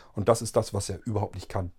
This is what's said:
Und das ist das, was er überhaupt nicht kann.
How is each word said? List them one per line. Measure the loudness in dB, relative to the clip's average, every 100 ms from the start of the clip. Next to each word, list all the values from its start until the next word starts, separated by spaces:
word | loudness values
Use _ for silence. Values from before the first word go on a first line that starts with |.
| -10
Und | 0 4
das | 4
ist | 2 0
das, | 0
was | -2 -4
er | -6 -4
überhaupt | -2 -2
nicht | -4 -6
kann. | -4 -4